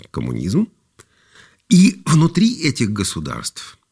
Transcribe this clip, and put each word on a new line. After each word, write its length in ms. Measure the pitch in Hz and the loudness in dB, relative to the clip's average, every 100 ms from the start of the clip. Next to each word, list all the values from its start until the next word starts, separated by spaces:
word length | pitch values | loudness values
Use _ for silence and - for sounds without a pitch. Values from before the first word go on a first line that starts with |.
| - | -10
коммунизм, 560 | - 60 58 76 131 220 _ _ _ - _ _ _ _ _ - | -8 -6 -6 -4 -2 -4 _ _ _ -20 _ _ _ _ _ 2
и 360 | 180 190 - - | 6 6 2 0
внутри 560 | 156 165 170 220 247 | 2 2 2 0 0
этих 300 | 160 - 110 | -4 -2 -4
государств, 880 | 104 95 85 71 58 - - - - _ | -2 -6 -6 -10 -10 -12 -14 -20 -20 _